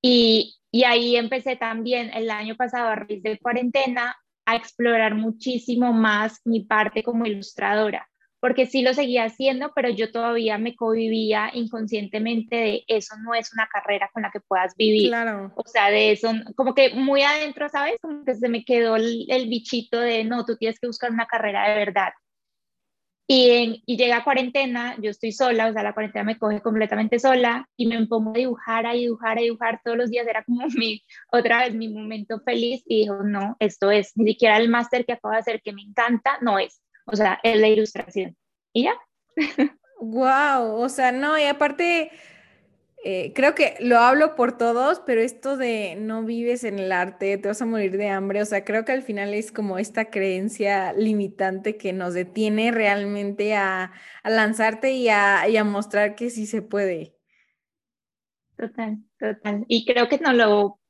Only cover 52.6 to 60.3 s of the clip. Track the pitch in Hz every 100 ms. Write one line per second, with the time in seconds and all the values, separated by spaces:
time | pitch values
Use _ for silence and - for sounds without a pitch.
52.6 | 226 233 214 202 202 202 202 202 208 214
53.6 | 196 185 185 - - - 208 220 214 220
54.6 | 220 220 269 262 240 208 202 196 190 220
55.6 | 208 202 208 208 208 208 240 233 214 220
56.6 | 214 208 196 170 160 _ _ _ _ _
57.6 | _ _ _ _ _ _ _ _ _ -
58.6 | 226 226 220 214 - _ 214 214 214 208
59.6 | 226 233 226 240 240 277 320